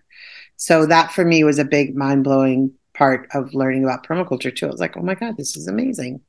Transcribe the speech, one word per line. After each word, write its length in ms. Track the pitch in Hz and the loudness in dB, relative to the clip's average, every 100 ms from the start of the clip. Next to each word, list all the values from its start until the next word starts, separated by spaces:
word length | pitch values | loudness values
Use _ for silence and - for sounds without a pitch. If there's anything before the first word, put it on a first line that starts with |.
| _ - - - - - | _ -20 -20 -20 -20 -10
so 300 | - 160 156 | 2 4 6
that 240 | 165 160 | 4 4
for 120 | - | 0
me 200 | 170 165 | 2 4
was 160 | 151 143 | 4 2
a 60 | 143 | 2
big 300 | 147 139 139 | 0 0 -2
mind-blowing 760 | 139 139 135 135 135 127 135 - _ | 0 2 2 2 2 2 0 -4 _
part 340 | - 139 127 - | 0 2 2 -4
of 200 | 143 135 | -8 -6
learning 300 | 139 131 131 | -4 -2 0
about 220 | 131 123 - | -2 -2 -4
permaculture 480 | 165 180 127 - - | -4 -2 -4 -4 -6
too. 120 | 151 | -8
I 40 | |
was 80 | - | -6
like, 180 | 175 180 | -6 -6
"Oh 40 | |
my 120 | 175 185 | -6 -6
God, 220 | 233 226 | -8 -8
this 180 | 139 151 | -10 -10
is 120 | 165 | -6
amazing." 540 | 208 262 226 127 143 | -4 -4 -6 -8 -12